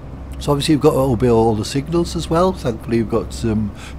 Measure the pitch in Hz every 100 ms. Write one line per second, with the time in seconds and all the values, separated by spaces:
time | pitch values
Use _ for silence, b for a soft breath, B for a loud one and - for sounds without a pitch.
0 | - - - - - 143 143 147 151 135
1 | 135 110 123 113 117 107 104 139 139 170
2 | 170 170 147 165 185 185 131 113 - 117
3 | 110 113 - - 117 107 104 B B